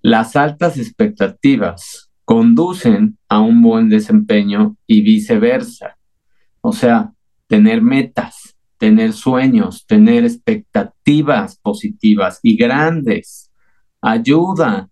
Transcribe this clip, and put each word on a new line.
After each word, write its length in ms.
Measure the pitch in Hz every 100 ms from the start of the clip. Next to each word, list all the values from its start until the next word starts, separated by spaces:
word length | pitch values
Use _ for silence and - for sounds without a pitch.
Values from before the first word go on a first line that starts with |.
Las 340 | - 113 117
altas 440 | 147 147 - 175 139
expectativas 1300 | 113 _ 107 - - - 139 139 - - - - _ _
conducen 920 | - 117 117 190 175 185 - 101 107 - _
a 120 | 107
un 220 | 110 117
buen 260 | 117 113 113
desempeño 880 | 107 107 107 107 104 101 101 107 - _
y 160 | 110
viceversa. 960 | 104 110 - 107 113 131 240 - - _ _ _ _ _ _ _
O 120 | 117
sea, 400 | 107 123 117 107 _ _ _ _
tener 360 | 110 107 113
metas, 720 | 113 131 131 - - - - _ _ _
tener 340 | 110 107 113
sueños, 760 | 107 131 127 131 117 95 - _
tener 380 | 107 107 233
expectativas 1300 | 165 233 - - - - 101 _ - 147 147 127 95 -
positivas 840 | - 101 107 104 110 104 92 -
y 140 | 117 107
grandes 960 | 120 135 156 165 131 - - - _ _ _ _ _ _
ayuda 880 | 113 113 113 151 175 170 143 98 95